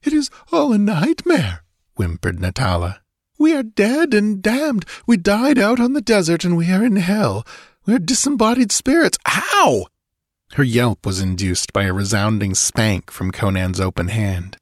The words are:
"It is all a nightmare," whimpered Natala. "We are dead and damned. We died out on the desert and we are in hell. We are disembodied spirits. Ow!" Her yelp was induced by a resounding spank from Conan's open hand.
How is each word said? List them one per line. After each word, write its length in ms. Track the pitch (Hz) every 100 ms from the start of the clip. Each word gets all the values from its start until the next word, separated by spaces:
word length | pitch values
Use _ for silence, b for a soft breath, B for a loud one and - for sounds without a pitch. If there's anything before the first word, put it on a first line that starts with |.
"It 100 | -
is 200 | 302 277 B B
all 220 | 339 285
a 40 | 214
nightmare," 840 | 202 175 208 330 - 311 113 85 _ _ _ -
whimpered 440 | 90 82 87 87
Natala. 600 | 90 90 107 87 87 92 _ _ _ _
"We 160 | 302
are 100 | 311
dead 500 | 226 - 208 277 330
and 280 | 220 208 202
damned. 440 | 202 247 302 226 165 B B
We 120 | 233
died 420 | 170 208 262 285
out 200 | 202 240
on 140 | 240
the 80 | 277
desert 420 | 214 214 165 165
and 140 | 175 175
we 140 | 170
are 120 | 185
in 120 | 240 202
hell. 500 | 175 208 175 101 - B B B -
We 80 |
are 60 | 233
disembodied 720 | 165 247 269 277 220 247 233
spirits. 480 | - - 320 311 - -
Ow!" 600 | 180 - 403 349 120 87 _ _ _ _ _ _
Her 100 | -
yelp 420 | 135 117 120 104 -
was 140 | 92
induced 540 | 95 92 101 87 -
by 100 | -
a 100 | 98
resounding 600 | 92 98 101 104 107 101 95
spank 560 | - - 110 92 -
from 200 | - 92
Conan's 480 | - 101 95 92 92
open 280 | 95 90 90
hand. 500 | 110 104 92 90 -